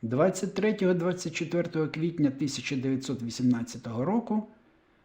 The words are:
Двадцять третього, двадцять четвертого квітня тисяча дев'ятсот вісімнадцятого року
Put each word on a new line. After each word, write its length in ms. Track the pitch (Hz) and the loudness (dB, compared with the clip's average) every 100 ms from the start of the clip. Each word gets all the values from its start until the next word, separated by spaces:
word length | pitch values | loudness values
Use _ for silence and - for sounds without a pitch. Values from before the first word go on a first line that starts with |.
Двадцять 520 | 117 123 175 185 196 | -2 2 2 2 -4
третього, 400 | - 208 214 185 | 0 0 2 2
двадцять 400 | 180 170 180 170 | 4 2 -2 -4
четвертого 540 | - 160 170 165 160 156 | -4 -2 0 0 0 -2
квітня 440 | - 165 165 143 | 0 -2 2 2
тисяча 440 | 131 151 - - 135 | 2 -2 -2 -4 -2
дев'ятсот 480 | 131 131 - 135 | 0 -2 -2 -6
вісімнадцятого 800 | 117 113 127 120 117 120 123 113 139 | -4 2 4 4 0 -8 -8 -4 0
року 420 | 220 226 220 208 - _ _ _ _ | 0 0 -2 -2 -14 _ _ _ _